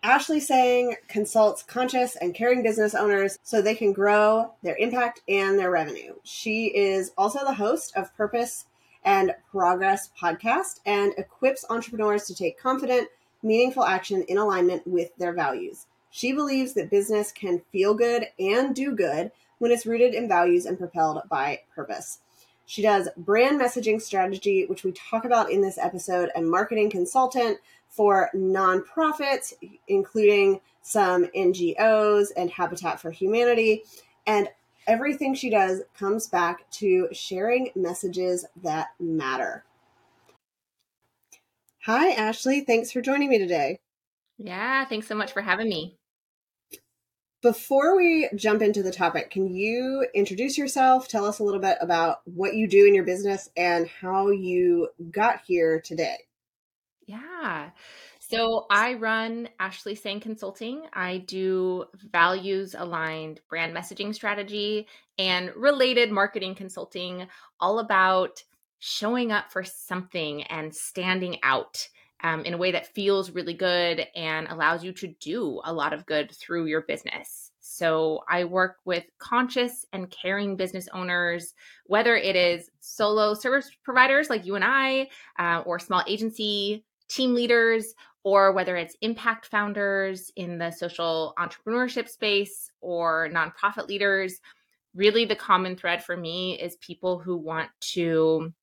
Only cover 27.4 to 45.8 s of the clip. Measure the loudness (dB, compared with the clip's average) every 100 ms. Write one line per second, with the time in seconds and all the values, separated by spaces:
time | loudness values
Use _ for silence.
27.4 | 0 -2 _ _ _ 2 4 6 2 0
28.4 | 0 4 4 2 0 0 0 0 0 -2
29.4 | -4 -14 -20 -20 0 0 0 4 6 8
30.4 | 6 4 _ _ -2 2 4 4 2 2
31.4 | 2 2 0 2 4 6 4 4 2 0
32.4 | -4 -2 -6 -4 -6 -6 -8 -4 0 4
33.4 | 4 4 4 2 -2 -20 _ _ 0 2
34.4 | 2 -4 _ _ 2 2 2 -2 -2 -2
35.4 | 0 2 2 0 -6 _ -2 -2 0 0
36.4 | 0 -2 _ -4 2 4 2 -4 -8 -4
37.4 | 0 0 0 -2 -2 -2 -4 -2 -2 -2
38.4 | -4 -10 -4 -4 -4 -6 -4 -2 -2 -2
39.4 | -4 -6 _ _ _ _ _ _ _ _
40.4 | _ _ _ _ _ _ _ _ _ -20
41.4 | _ _ _ _ -2 2 4 2 -2 -2
42.4 | 0 0 2 2 2 -4 0 0 4 2
43.4 | 2 0 -2 -4 _ _ _ _ _ _
44.4 | -12 -6 -2 -2 -2 -6 -6 -6 -4 -4
45.4 | -2 0 0 -4